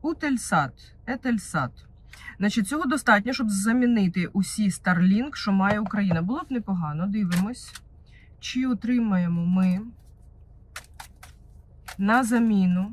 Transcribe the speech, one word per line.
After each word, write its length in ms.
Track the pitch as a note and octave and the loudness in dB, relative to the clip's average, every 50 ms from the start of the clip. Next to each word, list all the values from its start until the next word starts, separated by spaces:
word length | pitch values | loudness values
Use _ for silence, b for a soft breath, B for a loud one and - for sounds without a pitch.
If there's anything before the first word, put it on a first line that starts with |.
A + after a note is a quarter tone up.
| - | -4
Eutelsat, 680 | D4+ E4 - - D4 C4+ A3+ - - G3+ E3 C#3+ C3 - - - - - - - - | -6 -6 -4 -2 -2 -2 -2 -2 0 0 0 0 -2 -6 -14 -20 -20 -20 -18 -10 -8
Eutelsat. 640 | B3+ C4+ - C4 A#3+ G#3+ - - - D#3+ C3+ B2+ - - - - - - - B B B B B B B | -8 -6 -2 -2 -2 -2 -4 -4 -4 -4 -4 -4 -8 -14 -20 -20 -20 -20 -20 B B B B B B B
Значить, 300 | F#3 G#3 - A#3 G3+ F#3+ | -2 0 0 0 -2 -2
цього 180 | C4 D4+ E4+ | -2 -2 -2
достатньо, 480 | C4 C#4+ C#4 - - A3 G#3 G3+ A#3 C4+ | 0 -2 0 4 4 4 4 4 0 -4
щоб 160 | C4 C4 A3 | -2 -2 -2
замінити 760 | G3+ G3 F#3+ A3 A3+ B3+ B3 B3 A#3+ A3 G3 F3+ E3+ F#3+ F3 | -2 0 0 2 2 2 4 4 4 4 2 2 0 -2 -4
усі 440 | - - G3+ F#3 - - - G#3+ G3 | -2 -2 -2 -2 -2 -2 -2 0 0
Starlink, 680 | F3 - - F#3+ F3+ E3+ F3 F#3 G3 G#3+ B3 D4+ C#4+ | 0 -2 0 0 2 4 4 4 4 2 0 -4 -6
що 160 | - - G#3+ | -6 -2 0
має 280 | G3 G3 F#3+ G3 G#3 G#3+ | 2 2 2 2 2 0
Україна. 420 | G#3+ F#3+ - G#3+ G3+ F#3+ E3+ E3 | -2 -4 -2 -2 0 0 0 0
Було 180 | E3 F#3 A#3+ D#4 | 0 -2 -2 -4
б 60 | F4 - | -4 -4
непогано, 580 | C4+ A#3+ G#3+ - F#3+ F3+ E3 D3+ D3 D#3 F3 G3+ | -6 -6 -4 -2 -4 -4 -2 -4 -4 -4 -4 -2
дивимось, 760 | G3+ G#3+ G#3 F3 F3 F3 F#3 G#3 B3 - - - - - - - - - - b b b b b b b | -2 -2 -2 0 0 0 0 -2 -4 -10 -14 -18 -20 -20 -20 -20 -20 -20 -20 b b b b b b b
чи 280 | - - - B3+ C4 C4 | -14 -8 -4 -2 0 0
отримаємо 800 | B3 F#3+ - A3 B3 B3 A#3 A3 G3 F#3 F3 F3 E3+ E3+ E3+ | -2 -2 0 0 0 0 2 2 2 2 2 0 0 0 0
ми 360 | F3 F3+ F#3 F#3 F#3 F3+ F#3+ A3 A#3 - - - - - - - - - - - - - - - - - - - - - - - - - - - - - - - - - - - - - - - - - - | 2 2 2 4 2 2 0 -4 -10 -16 -20 -20 -20 -20 -20 -20 -20 -20 -20 -20 -20 -20 -20 -20 -20 -20 -20 -20 -20 -20 -20 -20 -20 -20 -20 -20 -20 -20 -20 -20 -20 -20 -20 -20 -20 -20 -20 -20 -20 -6 -2
на 260 | G3 G3+ A3 B3 C4+ | 0 2 4 4 4
заміну 680 | G#3+ A#3+ A#3 A#3 A3+ G#3+ G3 F#3+ F3+ F3+ F3+ F#3+ G#3 | 2 2 2 2 4 4 4 4 2 2 0 -2 -4